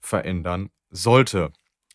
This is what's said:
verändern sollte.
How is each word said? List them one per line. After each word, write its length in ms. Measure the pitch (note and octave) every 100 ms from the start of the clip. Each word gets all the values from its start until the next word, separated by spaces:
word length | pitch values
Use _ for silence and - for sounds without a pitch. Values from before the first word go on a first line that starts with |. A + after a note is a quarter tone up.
verändern 680 | - G2+ - F2+ E2+ F2+ G2+ _ _
sollte. 640 | F2+ A2+ B2 B2 G2 D2+ - _ _ _